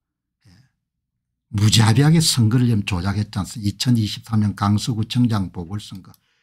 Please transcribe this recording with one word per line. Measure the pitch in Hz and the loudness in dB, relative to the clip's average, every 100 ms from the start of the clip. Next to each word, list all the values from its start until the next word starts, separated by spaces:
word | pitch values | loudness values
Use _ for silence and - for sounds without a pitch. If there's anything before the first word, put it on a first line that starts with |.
| _ _ _ _ 104 | _ _ _ _ _
예. | 90 _ _ _ _ _ _ _ _ _ | _ _ _ _ _ _ _ _ _ _
무자비하게 | 107 107 107 113 117 147 165 | 0 2 4 4 4 4 4
선거를 | 160 - 110 127 120 | 2 2 2 2 2
좀 | 110 | 0
조작했지 | 98 90 95 98 101 101 | -2 -4 -4 -4 -4 -6
않습니까? | 90 117 101 | -8 -6 -6
이천이십삼 | 98 131 117 104 - - 110 | -4 0 0 0 -6 -4 -2
년 | 107 - | 0 0
강서구청장 | 101 104 - 110 110 120 120 110 87 | 0 0 -2 -6 -4 0 0 0 -6
보궐선거 | - 85 101 - 98 - - _ _ | -10 -12 -12 -14 -20 -20 -20 _ _